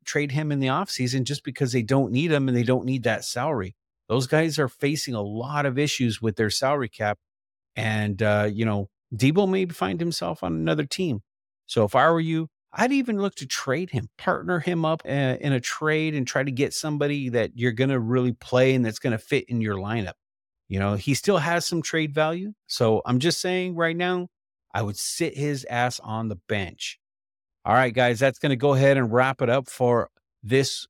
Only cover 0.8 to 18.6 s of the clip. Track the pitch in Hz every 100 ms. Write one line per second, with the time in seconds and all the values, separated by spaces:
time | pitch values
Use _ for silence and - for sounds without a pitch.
0.8 | 196 - 123 135 123 143 - 123 131 127
1.8 | 107 135 120 123 165 147 135 120 120 127
2.8 | 120 131 113 107 - 120 147 131 92 -
3.8 | _ _ _ 120 127 156 165 147 131 _
4.8 | 143 151 - 113 101 107 131 147 143 127
5.8 | 147 - 120 104 113 101 107 - 131 147
6.8 | 117 - 104 104 _ _ _ _ _ -
7.8 | 110 107 104 98 107 104 107 104 113 101
8.8 | 95 _ _ 113 131 175 190 190 180 156
9.8 | 185 175 170 - 170 160 180 160 160 156
10.8 | 147 - 180 101 - _ _ _ _ 120
11.8 | 104 127 156 165 160 160 160 _ _ -
12.8 | 247 277 247 202 196 - 135 - - 135
13.8 | 180 127 - - - 165 165 175 165 165
14.8 | 156 160 - 139 131 127 143 131 - -
15.8 | 156 156 156 151 123 135 139 127 135 -
16.8 | 156 147 147 143 127 117 107 120 123 110
17.8 | 135 135 113 127 123 120 - 123